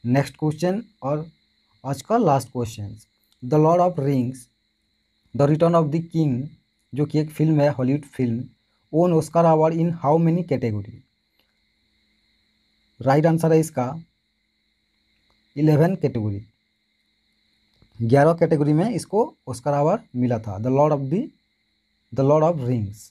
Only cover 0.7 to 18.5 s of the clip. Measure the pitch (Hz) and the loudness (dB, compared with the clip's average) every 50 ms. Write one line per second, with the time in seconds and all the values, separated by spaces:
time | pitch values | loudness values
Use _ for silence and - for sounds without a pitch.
0.7 | 190 214 - _ _ _ - 135 147 151 160 170 _ _ _ _ _ _ _ _ | -4 -4 -8 _ _ _ -6 -6 -6 -6 -8 -12 _ _ _ _ _ _ _ _
1.7 | _ _ - 131 139 - - - 220 240 226 160 135 131 127 - _ 127 120 110 | _ _ -8 -8 -8 -8 -4 -2 0 2 2 2 2 0 -2 -4 _ -6 -6 -6
2.7 | - - 104 98 104 104 _ _ _ _ _ _ _ _ - 123 147 151 156 160 | -8 -12 -14 -14 -14 -18 _ _ _ _ _ _ _ _ -6 0 2 2 4 4
3.7 | 170 180 175 185 175 165 135 143 143 131 123 127 127 - - _ _ _ _ _ | 4 2 2 0 0 -2 -2 0 0 0 -2 -4 -6 -12 -20 _ _ _ _ _
4.7 | _ _ _ _ _ _ _ _ _ _ _ _ - 120 143 143 156 156 170 - | _ _ _ _ _ _ _ _ _ _ _ _ -2 0 2 2 2 2 2 2
5.7 | 135 170 160 143 143 165 165 165 - 165 160 147 123 120 139 151 - _ _ _ | 4 2 2 0 -2 -4 -6 -4 -2 0 0 0 -2 -4 -6 -10 -14 _ _ _
6.7 | _ _ _ _ - 131 147 147 - 156 151 156 - - 156 156 160 147 143 147 | _ _ _ _ -4 -4 -4 -2 0 -2 -2 -2 -2 -2 0 2 2 2 2 0
7.7 | 131 - 127 123 139 147 147 - - - 131 120 113 120 143 - _ _ _ _ | 0 0 -2 -2 -2 -2 -4 -12 -6 -4 -2 -2 -2 -6 -8 -12 _ _ _ _
8.7 | _ _ _ _ - 156 175 180 170 160 156 - - 165 170 165 160 156 156 160 | _ _ _ _ 0 0 2 2 2 0 -2 0 0 2 4 4 4 4 2 0
9.7 | 165 165 165 175 170 - - 139 151 165 170 165 165 165 170 - 139 123 127 117 | 0 0 -2 -2 -2 -2 0 2 2 4 4 2 0 0 -2 -4 -4 -2 -2 -4
10.7 | 104 104 101 107 - - _ _ _ _ _ _ _ _ _ _ _ _ _ _ | -4 -6 -8 -12 -18 -20 _ _ _ _ _ _ _ _ _ _ _ _ _ _
11.7 | _ _ _ _ _ _ _ _ _ _ _ _ _ _ _ _ _ _ _ _ | _ _ _ _ _ _ _ _ _ _ _ _ _ _ _ _ _ _ _ _
12.7 | _ _ _ _ _ _ 120 135 135 151 156 165 160 165 160 156 165 160 156 160 | _ _ _ _ _ _ 0 2 2 4 4 2 2 2 2 2 2 2 2 0
13.7 | - 139 123 123 151 165 165 _ _ _ _ _ _ _ _ _ _ _ _ _ | -4 -6 -6 -6 -8 -12 -16 _ _ _ _ _ _ _ _ _ _ _ _ _
14.7 | _ _ _ _ _ _ _ _ _ _ _ _ _ _ _ _ _ 143 151 156 | _ _ _ _ _ _ _ _ _ _ _ _ _ _ _ _ _ 0 2 4
15.7 | 151 139 160 175 196 - - 139 135 117 104 107 98 101 107 _ _ _ _ _ | 4 4 4 2 0 -2 -4 -4 -2 -2 -4 -4 -6 -8 -12 _ _ _ _ _
16.7 | _ _ _ _ _ _ _ _ _ _ _ _ _ _ _ _ _ _ _ _ | _ _ _ _ _ _ _ _ _ _ _ _ _ _ _ _ _ _ _ _
17.7 | _ _ _ _ _ - 117 113 127 139 143 160 170 165 170 170 | _ _ _ _ _ -6 0 2 4 4 6 4 4 2 0 0